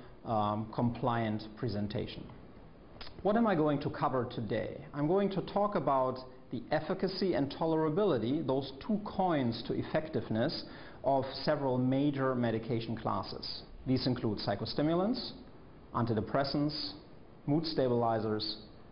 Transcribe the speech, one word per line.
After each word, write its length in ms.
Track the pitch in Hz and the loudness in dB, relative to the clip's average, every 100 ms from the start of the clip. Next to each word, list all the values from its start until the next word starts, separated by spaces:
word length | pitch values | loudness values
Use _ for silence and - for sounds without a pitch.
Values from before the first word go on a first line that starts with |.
| - - - | -16 -10 -2
um, 460 | 110 104 107 110 - | 2 2 2 -2 0
compliant 680 | 120 117 127 117 113 107 - - | 0 2 2 2 2 0 -4 -6
presentation. 640 | 123 101 104 107 - - - - - - - - - - - - | -4 -2 -2 -2 -4 -6 -12 -14 -18 -20 -20 -20 -20 -14 -14 -4
What 120 | 185 214 | 0 4
am 120 | 226 | 4
I 80 | 175 | 4
going 260 | 151 143 | 4 2
to 80 | 151 | -2
cover 400 | - 151 131 117 | -2 0 0 0
today? 560 | - 107 113 101 - - | -4 -2 -2 -2 -6 -10
I'm 140 | 143 147 | -2 2
going 240 | 190 196 | 4 2
to 100 | 190 | 0
talk 320 | 156 196 208 | -2 2 2
about 460 | 196 147 135 131 123 - - - | 2 2 4 2 0 -8 -16 -10
the 100 | 123 - | -8 -2
efficacy 600 | 151 - 190 185 - 190 | -2 0 0 -2 0 2
and 180 | 156 135 | 2 0
tolerability, 920 | - 165 160 156 151 208 131 110 147 139 | 0 2 2 2 4 4 4 2 2 2
those 280 | 135 139 - - | 0 0 -6 -2
two 160 | 208 | -2
coins 600 | - - 185 156 123 117 - | 0 0 2 4 2 0 -2
to 60 | |
effectiveness, 920 | - - 160 156 127 - 110 131 - - - - - - | -4 0 -2 0 -2 0 0 0 -2 -8 -12 -16 -4 0
of 180 | 135 131 - - | 2 0 -2 0
several 320 | 147 139 127 | 0 2 2
major 580 | 127 135 143 135 131 127 | 4 4 4 2 2 2
medication 600 | 120 110 - 117 113 113 | 2 0 0 -2 -2 -2
classes. 640 | 113 104 - - - - - - - | -2 -2 -2 -8 -8 -10 -12 -8 0
These 180 | 131 131 | 2 2
include 340 | 120 120 101 | 0 0 0
psychostimulants, 920 | - 101 - - 147 170 196 262 - - - - - - - - | 0 -2 -2 0 2 4 2 0 -4 -10 -16 -18 -20 -20 -6 -2
antidepressants, 960 | 117 110 107 139 143 151 147 147 - - - - - - - | 2 2 2 2 2 2 0 0 -6 -10 -16 -18 -18 -8 0
mood 200 | 147 160 | 2 2
stabilizers, 920 | - 131 120 117 113 110 107 - - - - - | 2 4 4 4 2 2 0 -2 -6 -12 -18 -20